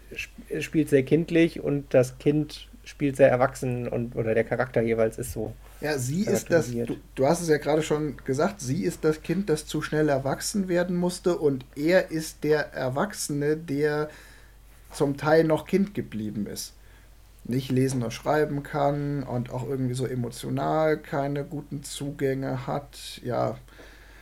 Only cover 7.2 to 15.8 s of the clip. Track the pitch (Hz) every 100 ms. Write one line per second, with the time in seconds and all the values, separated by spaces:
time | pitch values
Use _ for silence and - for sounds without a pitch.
7.2 | 135 170 170 147 143 156 151 151 151 117
8.2 | - 131 190 - 127 165 180 - 156 156
9.2 | - 175 202 151 - 151 - 151 151 135
10.2 | 135 - - 202 185 175 180 175 175 175
11.2 | 180 170 147 131 - 143 156 185 180 160
12.2 | 156 - 151 151 - 151 131 139 202 -
13.2 | - 143 147 156 165 139 151 151 151 -
14.2 | - - - - - - - - 143 139
15.2 | 147 160 160 156 - -